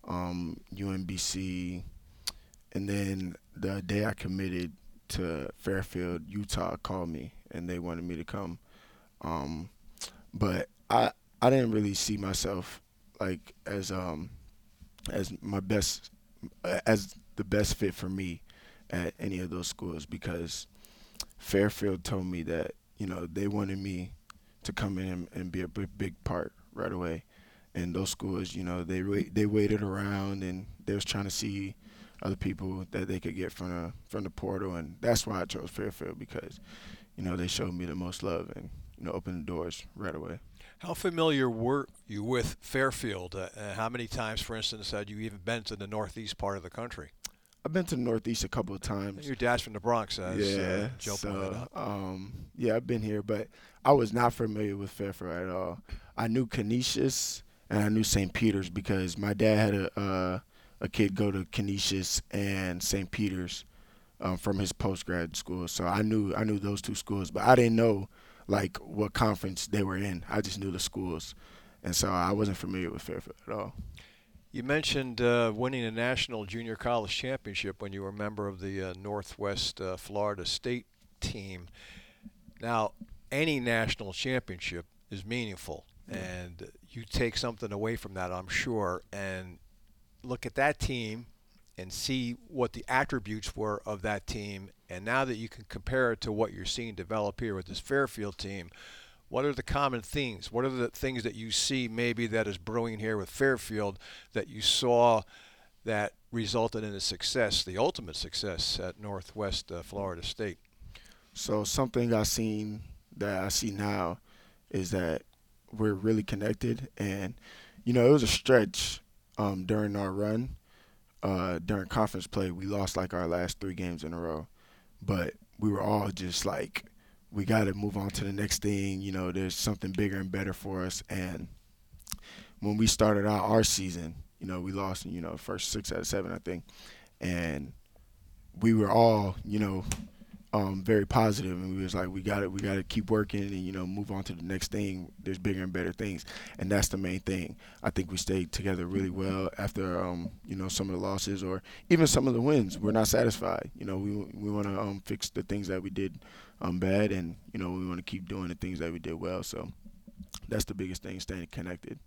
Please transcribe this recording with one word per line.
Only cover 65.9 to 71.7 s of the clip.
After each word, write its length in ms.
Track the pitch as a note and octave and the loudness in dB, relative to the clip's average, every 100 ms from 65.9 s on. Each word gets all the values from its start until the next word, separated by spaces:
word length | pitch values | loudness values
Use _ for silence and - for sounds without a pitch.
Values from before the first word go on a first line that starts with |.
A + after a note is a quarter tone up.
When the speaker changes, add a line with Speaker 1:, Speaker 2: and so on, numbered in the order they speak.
| G2 | 2
Speaker 1:
knew, 300 | G#2+ A2 G2+ - | 4 4 2 0
I 80 | A2 | 2
knew 140 | G#2 | 0
those 220 | G2+ G2+ | 0 -2
two 140 | - G#2+ | -4 -6
schools, 360 | - G2+ F2+ | -2 -2 -2
but 120 | - | 2
I 120 | A2+ B2+ | 8 10
didn't 200 | A#2 A2+ | 10 8
know, 320 | A#2 G2+ F#2+ - - - - | 6 4 -2 -12 -20 -18 0
like, 300 | G2 F2+ - | 2 2 -4
what 340 | - G#2 G#2 | -6 0 0
conference 540 | - A2+ F#2+ F#2+ F2+ - | 4 4 4 -2 -4 -2
they 160 | A2 | 0
were 140 | F#2+ F#2 | 2 0
in. 260 | G2+ F2+ - | -2 -4 -2
I 100 | G#2 | -2
just 200 | G2 G2+ | -2 -2
knew 120 | G2 | -4
the 80 | F2+ | -2
schools. 560 | - - F#2 D#2+ - - - - - | -4 -2 -4 -4 -6 -14 -20 -20 -20